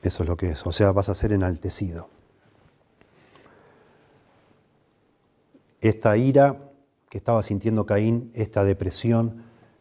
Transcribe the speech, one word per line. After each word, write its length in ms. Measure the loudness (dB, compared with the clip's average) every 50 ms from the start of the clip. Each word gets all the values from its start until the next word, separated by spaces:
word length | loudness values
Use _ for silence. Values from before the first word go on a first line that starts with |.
Eso 220 | -2 -2 -2 -2 -4
es 60 | -4
lo 60 | -2
que 140 | -4 -4 -6
es, 180 | -6 -6 -6
o 60 | -6 0
sea, 180 | 2 2 4
vas 160 | 4 2 0
a 80 | -2 -4
ser 160 | -2 -2 0
enaltecido. 760 | 0 0 0 -2 -4 -4 -6 -8 -6 -6 -6 -8 -8 -12 -16 -18 _ _ _ _ _ _ _ _ _ _ _ _ _ _ _ _ _ _ _ _ _ _ _ _ _ -20 -20 -20 -20 -20 _ _ _ _ _ _ _ _ _ _ _ _ _ _ _ _ _ _ _ _ _ _ _ _ _ _ _ _ _ _ _ _ _ _ _ _ _ _ _ -20 _ _ _ _
Esta 380 | 0 0 0 4 2 2 2
ira 400 | 4 2 4 6 6 6 6 4 -2 -14 -20 -20 _ _ _ _ _ _ _
que 80 | -14
estaba 260 | -10 -4 -2 0 0 0
sintiendo 420 | -2 -4 -2 -2 -2 -2 0 0
Caín, 440 | 0 0 0 2 0 0 -2 -4 -8 -6
esta 320 | -6 -6 -4 -2 0 2
depresión, 760 | 2 0 0 -4 -6 -6 -4 -2 0 2 2 0 -2 -4 -10 -20 -20 -20 _ -20 _ _ _